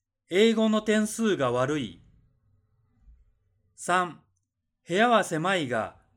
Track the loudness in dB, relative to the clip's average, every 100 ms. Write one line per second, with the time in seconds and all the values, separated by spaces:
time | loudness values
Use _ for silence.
0 | _ _ -4 2 2 4 2 0 0 0
1 | 0 -2 -2 0 0 0 -2 -2 -6 -12
2 | _ _ _ _ _ _ _ _ _ _
3 | -20 -20 _ _ _ _ _ -12 -2 -2
4 | -2 -8 _ _ _ _ _ _ -4 2
5 | 4 4 2 -2 -2 -2 -2 -4 -6 -10
6 | _